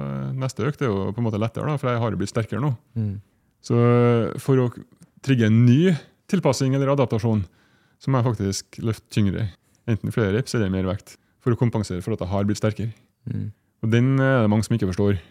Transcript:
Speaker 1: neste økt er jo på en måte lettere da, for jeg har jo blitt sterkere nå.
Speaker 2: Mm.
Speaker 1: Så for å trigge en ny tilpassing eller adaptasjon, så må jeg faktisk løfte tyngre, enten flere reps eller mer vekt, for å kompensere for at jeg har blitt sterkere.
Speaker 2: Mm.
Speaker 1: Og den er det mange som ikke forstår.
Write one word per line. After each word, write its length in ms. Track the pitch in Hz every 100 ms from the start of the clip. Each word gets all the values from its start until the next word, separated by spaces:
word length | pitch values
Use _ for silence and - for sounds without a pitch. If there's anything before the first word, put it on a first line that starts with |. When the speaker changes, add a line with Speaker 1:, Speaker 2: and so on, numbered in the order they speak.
| 69 135 135
Speaker 1:
neste 320 | 131 131 - 120
økt 140 | -
er 40 | 135
jo 240 | 98 95
på 60 | 104
en 80 | 120
måte 120 | 101
lettere 280 | 113 - 147
da, 100 | 147
for 140 | 127
jeg 80 | 120
har 100 | 117
jo 60 | 160
blitt 140 | 139
sterkere 280 | 120 107 110
nå. 80 | 143 117 _ 117
Speaker 2:
Mm. 240 | 107 101 - _ _ _
Speaker 1:
Så 140 | - 120 120 120 120 117 104 -
for 160 | - 131
å 140 | 123 - - _ - _
trigge 240 | - 127 110
en 200 | 110 120
ny 260 | 127 185 151 - _ -
tilpassing 460 | 190 151 120 135 135
eller 140 | 139 139
adaptasjon, 500 | 120 113 117 107 90 _ _ _ _ _
så 80 | -
må 80 | 135
jeg 60 | 120
faktisk 460 | 107 98 95 - -
løfte 300 | 113 107 _
tyngre, 380 | - 98 87 101 - _ _ -
enten 240 | 107 107
flere 220 | 123 101 104
reps 160 | - 123
eller 140 | 95
mer 120 | 92 95
vekt, 300 | 95 - - _ _ -
for 80 |
å 60 | 117
kompensere 400 | 117 110 104 90
for 120 | 101 107
at 40 | 87
jeg 40 |
har 120 | 98 101
blitt 80 | 104
sterkere. 360 | 110 104 113 - _ _ 117
Speaker 2:
Mm. 220 | 107 101 - _ _ 113
Speaker 1:
Og 60 |
den 280 | 113 127 135
er 240 | 135 131
det 80 | 107
mange 140 | 107 104
som 100 | 113
ikke 140 | 98
forstår. 300 | 90 101 98 -